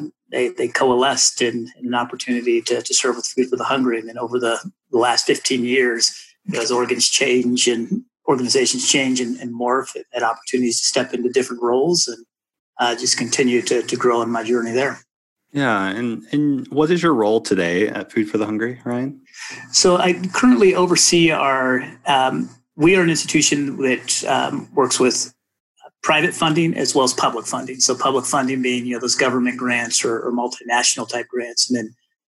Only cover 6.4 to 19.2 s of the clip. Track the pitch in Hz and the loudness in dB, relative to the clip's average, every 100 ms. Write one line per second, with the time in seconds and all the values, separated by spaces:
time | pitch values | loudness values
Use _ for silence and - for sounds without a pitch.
6.4 | - 123 113 123 117 123 - - 135 127 | -8 -6 -2 0 0 0 0 0 2 2
7.4 | 123 123 120 117 113 - - _ - 135 | 2 0 0 0 -2 -6 -8 _ -2 0
8.4 | 123 135 123 127 123 151 131 127 117 127 | 2 2 2 0 0 2 2 0 -2 -6
9.4 | 127 117 120 131 127 - - 120 117 113 | -8 -4 0 0 -2 -10 -10 -2 -2 -2
10.4 | - 127 123 113 - 139 120 123 120 127 | -4 0 0 0 0 0 -2 -2 0 0
11.4 | 123 120 120 123 151 170 - 113 - _ | 0 -2 0 2 2 2 0 -6 -16 _
12.4 | _ _ _ - 120 120 123 - 120 - | _ _ _ -4 -2 -2 -2 -2 -2 0
13.4 | 127 120 113 123 - 117 123 117 113 117 | 2 2 0 -2 -2 0 2 2 0 -4
14.4 | 110 120 117 117 139 120 _ _ _ _ | 0 -2 0 0 -2 -4 _ _ _ _
15.4 | _ 143 135 107 95 101 120 110 - 147 | _ -2 0 0 0 -2 -4 -6 -4 0
16.4 | 147 135 - 135 156 175 170 135 104 113 | 2 0 -2 0 2 4 4 4 4 2
17.4 | 110 95 85 87 107 104 95 - 107 107 | 2 0 2 2 0 -2 -4 -2 -2 -2
18.4 | 107 107 113 123 120 120 131 139 | -2 -2 -4 -6 -6 -6 -6 -10